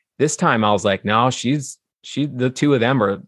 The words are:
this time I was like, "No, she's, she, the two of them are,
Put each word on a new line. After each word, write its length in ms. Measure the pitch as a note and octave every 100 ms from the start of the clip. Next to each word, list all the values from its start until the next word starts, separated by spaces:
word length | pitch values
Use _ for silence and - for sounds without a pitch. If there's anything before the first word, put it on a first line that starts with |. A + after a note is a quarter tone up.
| _ -
this 160 | D3+ -
time 280 | F3 A#2
I 80 | G#2
was 120 | G#2
like, 200 | G#2 F#2+
"No, 260 | G#2 A2 B2+
she's, 480 | B2 A#2+ D3 C3 - _ _
she, 240 | - - D3
the 240 | B2 B2+
two 240 | B2+ D3
of 60 | C3+
them 200 | A#2 C3+
are, 220 | G2+ G2